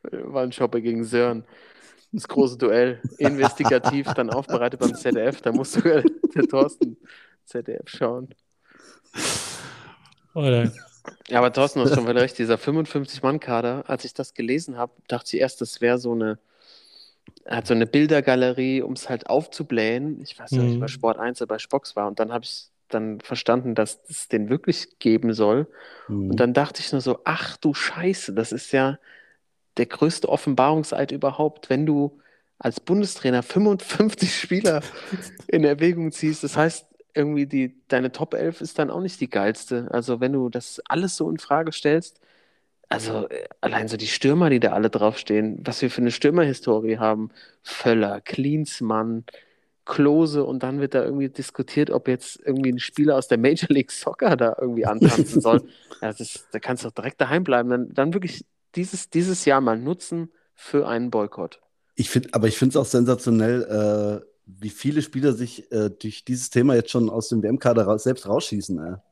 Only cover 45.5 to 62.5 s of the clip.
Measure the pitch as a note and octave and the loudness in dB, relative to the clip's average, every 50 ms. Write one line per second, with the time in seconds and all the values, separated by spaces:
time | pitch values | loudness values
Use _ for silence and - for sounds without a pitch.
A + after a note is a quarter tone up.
45.5 | G2 - - - A#2+ - C3+ B2 - - B2 A#2+ A#2 - - C#3+ D#3+ F3 E3 C#3+ | -4 -6 -8 -8 -4 -2 -4 -2 0 0 0 0 0 2 2 2 4 4 2 2
46.5 | B2+ - - C3 A2 A2 A2+ A2 A2 A2 A2+ A2 A2 G#2+ A2 G#2+ _ - - _ | 0 -2 0 0 0 2 2 -2 -2 0 2 0 0 0 -4 -8 _ -20 -20 _
47.5 | _ _ _ - - - - A#2+ A#2 A2+ G#2+ G2+ G2+ G#2 _ - - - C3 C#3+ | _ _ _ -14 -12 0 2 4 4 4 2 0 -2 -8 _ -8 -4 -2 -2 0
48.5 | D3+ D#3 D3+ - - - B2 A2 A2 A2 A2 A2+ A2+ A2+ A2+ - - - _ _ | 0 -2 -2 -4 -6 -6 -2 -2 0 0 0 -2 -4 -6 -8 -12 -20 -20 _ _
49.5 | _ _ _ _ _ _ _ - - - C#3+ C#3+ D3 D#3+ E3 D#3 D3 D3 C#3 C3 | _ _ _ _ _ _ _ -6 0 4 4 6 6 4 4 2 2 -2 -2 -2
50.5 | C3 B2+ B2 B2+ C3+ C#3+ C#3 C3+ - C3 - - C#3 C#3 C#3 C3 - - C3+ - | -4 -4 -4 -4 -4 -4 -4 0 0 0 0 0 -2 -2 -4 -4 -6 -10 -12 -10
51.5 | _ - - - - D3 D3+ - - B2 - - B2+ B2+ - - - - - C#3+ | _ -8 -8 -4 0 0 0 2 0 -2 0 0 -2 -2 -4 -14 -18 -8 -4 -2
52.5 | C3 C3+ C3+ C3 B2 B2 - - _ - D3 D3+ C#3+ C3+ B2+ - B2 A#2 A2+ C#3 | -2 0 0 0 -2 -2 -6 -8 _ 2 2 4 4 2 2 2 2 4 6 4
53.5 | D#3 E3+ - - C#3+ C#3 B2+ - - - - - - - C4+ G#3+ D#3 B2+ B2+ A2+ | 4 2 2 2 2 2 2 0 -8 -6 -6 -6 -4 0 4 4 4 4 4 2
54.5 | - - C3 B2 A#2+ A#2 - G#2 G#2+ A2+ A2+ D3 A#2 - D3+ - A2+ A2+ G#2+ A2+ | 2 0 -2 -2 0 0 0 0 4 6 6 6 6 4 0 2 2 2 4 6
55.5 | A#2 B2 - - - _ _ _ - - - A2 G#2+ - A#2 - - - - _ | 4 4 2 -2 -20 _ _ _ -14 -8 -8 -8 -6 -8 -12 -12 -12 -16 -16 _
56.5 | - A2 - - B2+ A#2+ - A#2 - - G#2+ C3+ - - C#3 B2 C#3+ F3 F#3 C#3+ | -12 -8 -4 -4 -6 -4 -6 -10 -10 -8 -10 -10 -2 -2 -2 0 0 -2 2 2
57.5 | C3 A#2+ A#2+ B2 B2 B2 A#2+ - - - C3+ D#3+ E3+ G3+ F#3 E3+ - - - _ | 2 2 2 2 0 -2 -2 -4 0 0 0 0 0 -2 -4 -6 -10 -12 -18 _
58.5 | _ _ _ _ _ F3 F3+ F#3+ - - - _ - D#3+ F3 F#3 F#3 F3 - C#3+ | _ _ _ _ _ -6 -6 -6 -6 -10 -12 _ 0 0 0 0 -2 0 2 2
59.5 | C#3 C3+ C3 A#2+ A2+ A2+ B2 C#3+ F3+ F#3 - - E3+ E3+ E3 E3 _ _ _ _ | 4 4 4 2 0 -2 -2 -6 -6 -6 -8 -10 -8 -8 -8 -10 _ _ _ _
60.5 | _ _ - - - C#3+ - - A#2 A#2 A#2+ B2 A#2 A2 G#2 G2+ - - F2 D#2+ | _ _ -12 -2 0 0 0 0 -2 -4 -4 -2 -2 -2 -2 -4 -6 -10 -12 -12
61.5 | - _ _ _ _ _ _ _ _ - - - - C3+ C3 - - A#2 A2 A2 | -12 _ _ _ _ _ _ _ _ -4 -4 0 0 -2 -2 0 0 2 2 2